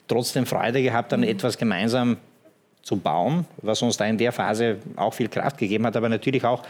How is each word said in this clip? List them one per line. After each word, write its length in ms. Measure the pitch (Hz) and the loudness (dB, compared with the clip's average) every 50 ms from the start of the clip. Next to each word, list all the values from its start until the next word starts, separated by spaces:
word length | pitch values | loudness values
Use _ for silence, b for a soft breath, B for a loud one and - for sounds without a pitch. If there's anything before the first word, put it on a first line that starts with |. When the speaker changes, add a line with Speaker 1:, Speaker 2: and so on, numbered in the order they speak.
| _ | _
Speaker 1:
trotzdem 380 | - 117 117 123 - - 139 123 | 0 0 0 0 0 0 -2 0
Freude 380 | - - 92 85 110 120 139 127 | 0 0 0 0 2 2 2 2
gehabt, 300 | 127 113 117 117 - 139 | 2 2 0 0 0 0
dann 80 | - | 2
Speaker 2:
Mhm. 80 | - 107 | 2 0
Speaker 1:
etwas 280 | 113 98 - 107 - | 0 0 -2 -2 -2
gemeinsam 600 | - 120 113 98 87 104 113 117 127 123 120 117 98 - - _ _ _ - _ _ _ _ _ _ _ | 0 0 0 0 2 0 0 2 2 2 2 0 -2 -4 -20 _ _ _ -20 _ _ _ _ _ _ _
zu 140 | - 113 | -4 -4
bauen, 480 | 98 - - 76 85 90 113 151 180 165 - - - | -2 0 0 2 2 2 2 0 0 -2 -4 -10 -8
was 200 | - 101 110 - | -2 -2 0 2
uns 140 | 127 120 107 | 2 0 0
da 100 | - 107 | 0 0
in 120 | 107 110 | 0 2
der 160 | 104 113 120 120 | 2 2 0 0
Phase 440 | - 98 95 107 110 117 117 107 95 - - - | 0 -2 0 0 2 2 0 0 -2 -6 -12 -4
auch 160 | - 95 110 - | -2 -2 -2 0
viel 160 | - 123 110 | -2 -4 -2
Kraft 280 | - 98 87 - - | -2 -2 -2 -2 -2
gegeben 280 | - 117 95 104 107 113 | -2 -2 0 0 0 0
hat, 100 | 117 104 | 0 0
aber 140 | 120 110 113 | 0 0 0
natürlich 340 | 113 107 - 135 127 127 120 | 0 0 0 0 0 2 2
auch 200 | 117 127 123 B | 2 0 0 B